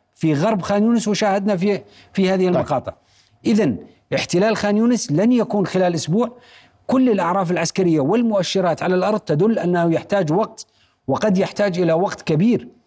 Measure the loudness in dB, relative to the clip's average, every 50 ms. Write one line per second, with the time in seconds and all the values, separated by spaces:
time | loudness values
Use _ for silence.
0 | _ _ _ -4 -2 0 0 2 2 0 0 0 -2 -2 0 0 2 2 2 0
1 | 0 0 -2 0 0 0 0 0 0 0 0 0 0 0 -2 -2 -6 -12 -20 -20
2 | -20 _ -2 0 0 2 2 2 2 2 0 0 0 -2 -2 -4 -4 -6 -12 _
3 | _ _ _ _ _ _ _ _ -2 0 2 2 2 0 -2 -4 -8 -16 -20 _
4 | _ -6 -6 -6 -4 -2 0 0 2 0 0 0 0 0 0 2 2 2 0 0
5 | -2 -2 0 2 2 2 2 2 0 0 0 -2 -2 0 0 0 0 0 0 -2
6 | -2 -2 0 0 0 -2 -6 -12 -20 -20 -20 -20 -20 _ _ _ _ -2 0 2
7 | 2 2 2 2 0 0 0 0 0 0 -2 -2 -2 -2 -2 0 0 2 2 2
8 | 2 2 0 0 0 0 0 0 -2 -2 -2 -2 0 0 -2 -2 -2 -2 0 0
9 | 0 0 -2 -2 -2 -2 0 2 2 2 0 0 0 0 0 0 2 2 0 -2
10 | -2 -2 -2 0 0 0 0 0 -2 -2 -6 -14 -20 _ _ _ _ _ _ _
11 | _ -4 -4 0 0 0 2 2 0 -2 -2 -2 -2 -2 0 0 0 2 2 2
12 | 0 -2 -4 -6 -4 -2 0 2 2 2 2 0 -2 -8 -20 _ _